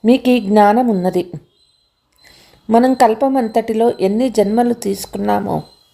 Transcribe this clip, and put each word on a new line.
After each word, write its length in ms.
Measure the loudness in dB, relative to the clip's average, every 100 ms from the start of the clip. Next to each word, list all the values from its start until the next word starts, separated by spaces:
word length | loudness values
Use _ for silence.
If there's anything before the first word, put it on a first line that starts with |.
మీకు 260 | 2 2 2
ఈ 100 | 0
జ్ఞానం 480 | 2 4 4 2 0
ఉన్నది. 420 | 0 -2 -2 -6 -12 _ _ _ _ _ _ _ _ _ _ _ _ 0
మనం 240 | 2 2
కల్పమంతటిలో 960 | 2 2 2 0 0 -2 -2 -2 0 0 0
ఎన్ని 280 | -2 0 -2
జన్మలు 440 | 0 0 0 0
తీసుకున్నామో 880 | -2 -6 -8 -10 -8 -2 -2 -2 -6 -8 _ _